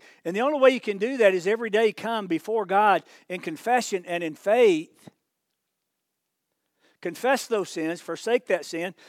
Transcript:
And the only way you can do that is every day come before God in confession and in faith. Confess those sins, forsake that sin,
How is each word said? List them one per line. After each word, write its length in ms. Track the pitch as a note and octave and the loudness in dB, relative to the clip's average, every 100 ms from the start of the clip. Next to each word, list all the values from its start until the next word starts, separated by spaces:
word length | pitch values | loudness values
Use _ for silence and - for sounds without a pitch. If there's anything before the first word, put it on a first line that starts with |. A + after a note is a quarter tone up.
| - _ | -16 _
And 120 | E3 F#3+ | -6 -2
the 60 | |
only 160 | C4+ D4 | -2 4
way 140 | C4 | 4
you 80 | B3+ | 4
can 180 | - G3 | -2 -4
do 200 | A3+ C4+ | -4 4
that 180 | G3+ F#3 | 4 4
is 100 | E3+ | 0
every 240 | A3 A#3 | -2 0
day 220 | G#3 A3+ | 2 2
come 340 | - G#3+ A3+ F#3+ | 0 -6 -6 -4
before 400 | E3 - A3 F3+ | -4 -2 -4 0
God 380 | G3 G#3+ F3 - - - | 2 4 4 0 -20 -12
in 140 | F3+ | -10
confession 640 | F3 D#3 A3+ B3 - F#3+ F3+ | -8 -8 0 0 0 -6 -4
and 160 | F3 | -6
in 100 | E3 | -6
faith. 760 | D3 G3 A3+ A3+ D#3+ - _ - _ _ _ _ _ _ _ _ _ _ _ _ _ _ _ _ _ _ _ | -6 0 4 4 2 -2 _ -20 _ _ _ _ _ _ _ _ _ _ _ _ _ _ _ _ _ _ _
Confess 440 | F3 E3 B3 C4+ - | -12 -4 0 0 0
those 240 | A3 F3+ | -4 -4
sins, 320 | E3+ D#3+ F3 | -6 -6 -6
forsake 460 | - E3 A3 B3 - | -8 -10 -2 -2 0
that 180 | F3+ C#3+ | -4 -4
sin, 300 | E3 F3+ - | -8 -8 -10